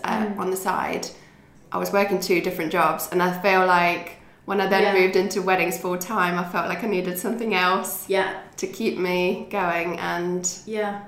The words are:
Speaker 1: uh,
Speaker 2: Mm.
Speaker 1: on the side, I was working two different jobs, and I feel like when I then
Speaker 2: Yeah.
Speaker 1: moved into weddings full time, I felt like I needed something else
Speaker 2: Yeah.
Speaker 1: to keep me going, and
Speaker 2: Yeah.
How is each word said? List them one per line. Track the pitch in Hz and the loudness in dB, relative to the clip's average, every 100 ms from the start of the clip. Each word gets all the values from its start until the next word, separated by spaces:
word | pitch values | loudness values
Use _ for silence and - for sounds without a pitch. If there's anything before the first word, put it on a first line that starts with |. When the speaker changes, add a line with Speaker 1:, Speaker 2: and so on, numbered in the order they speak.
Speaker 1:
uh, | - 220 214 | -4 -2 -2
Speaker 2:
Mm. | 196 | -2
Speaker 1:
on | 185 | -2
the | 185 | -2
side, | 196 - 147 170 - - - - - - - | -2 -2 -2 -4 -6 -10 -20 -20 -20 -20 -10
I | 180 | -4
was | 180 | 0
working | 196 202 185 | 0 2 0
two | - 175 | 2 0
different | 180 175 160 | 0 -2 -2
jobs, | 180 156 160 - | 2 2 0 -2
and | 180 | 0
I | 180 180 | 0 2
feel | 202 190 | 2 4
like | 185 180 175 170 - - - - | 6 4 4 0 -6 -14 -20 -16
when | - 202 | -4 0
I | 190 | 2
then | 196 | 4
Speaker 2:
Yeah. | 202 190 | 4 6
Speaker 1:
moved | 185 190 | 6 4
into | 196 208 | 2 0
weddings | 185 185 175 175 | 2 2 2 -2
full | 185 180 | -2 -4
time, | - 220 180 175 | -2 0 0 0
I | |
felt | 175 190 170 | -2 -2 -2
like | 175 | -2
I | 226 | -2
needed | 185 180 180 | 0 -2 -4
something | - 226 220 | -4 -2 0
else | 185 180 190 - - - | 2 2 2 -2 -6 -2
Speaker 2:
Yeah. | 190 - - - - | 0 0 -4 -12 -8
Speaker 1:
to | 190 | -8
keep | - 226 - | -2 -2 0
me | 180 180 180 214 - | 0 2 0 -2 -4
going, | 202 180 170 175 170 | -2 0 0 -2 -4
and | 175 175 175 180 175 - - | -4 -2 -2 -2 -4 -6 -6
Speaker 2:
Yeah. | 214 208 202 | -4 -4 -4